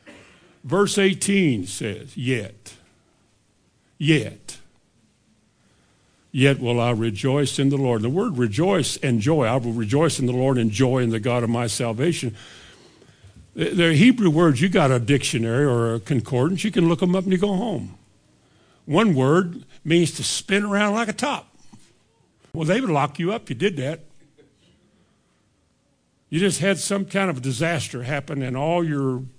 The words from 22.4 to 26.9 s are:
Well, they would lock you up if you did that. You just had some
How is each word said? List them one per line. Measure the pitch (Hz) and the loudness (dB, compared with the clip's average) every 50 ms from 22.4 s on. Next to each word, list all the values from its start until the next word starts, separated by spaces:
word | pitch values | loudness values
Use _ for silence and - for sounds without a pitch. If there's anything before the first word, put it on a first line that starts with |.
| _ _ - | _ _ -8
Well, | 160 156 | -4 -2
they | 156 190 254 | 0 0 0
would | 262 196 | 0 0
lock | 151 139 143 143 - - | 0 0 0 -2 -2 -4
you | 165 185 220 | -4 -4 -4
up | 233 - | -4 -6
if | - | -8
you | - | -6
did | 110 185 214 175 | -2 -2 -2 -2
that. | 139 127 143 165 - - - - - - _ _ _ - _ _ _ _ _ _ _ _ _ _ _ _ _ _ _ _ _ _ _ _ _ _ _ _ _ _ _ _ _ _ _ _ _ _ _ _ - | -2 -6 -6 -6 -8 -12 -20 -20 -20 -20 _ _ _ -20 _ _ _ _ _ _ _ _ _ _ _ _ _ _ _ _ _ _ _ _ _ _ _ _ _ _ _ _ _ _ _ _ _ _ _ _ -6
You | 143 160 | -2 0
just | 202 190 - - | 0 0 0 0
had | 175 196 190 151 | 0 0 0 -2
some | - - | -2 -4